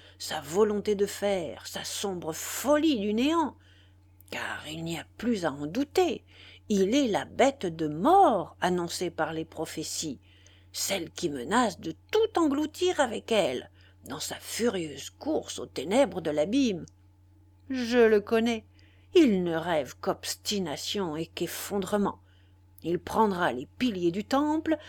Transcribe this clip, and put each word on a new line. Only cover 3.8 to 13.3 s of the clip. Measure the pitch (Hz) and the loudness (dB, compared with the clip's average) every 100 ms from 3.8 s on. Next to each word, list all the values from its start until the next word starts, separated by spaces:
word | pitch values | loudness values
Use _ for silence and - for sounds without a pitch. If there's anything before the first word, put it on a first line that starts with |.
| _ _ _ _ - | _ _ _ _ -12
Car | - 117 104 - | -10 -8 -8 -10
il | 160 | -8
n'y | 165 165 | -6 -6
a | - - | -8 -6
plus | 233 220 165 | -2 0 0
à | |
en | 139 147 | -4 -6
douter, | 208 285 - 359 220 - - - - - | -4 0 2 2 0 -10 -20 -20 -20 0
il | 202 190 | 2 4
est | 269 262 | 4 2
la | 165 131 | 0 -2
bête | 165 262 269 185 | 2 2 2 -6
de | 160 156 | -4 -4
mort | 147 240 381 349 202 151 - | 0 4 6 6 4 -2 -2
annoncée | 180 180 170 - 175 | 0 0 -2 -4 -6
par | - 156 | -4 -4
les | 160 160 | -4 -8
prophéties, | - 160 - 151 - 160 127 - _ - - - | -8 -8 -8 -8 -6 -8 -10 -16 _ -20 -20 -16
celle | - - 196 160 | -8 -4 -4 -6
qui | - 170 | -6 -4
menace | 139 120 220 233 170 | -4 0 2 2 0
de | 165 - _ | -10 -10 _
tout | 427 440 349 | 2 2 2
engloutir | 320 277 311 - 359 359 | 2 2 -2 0 0 2
avec | 254 214 - | 0 -2 0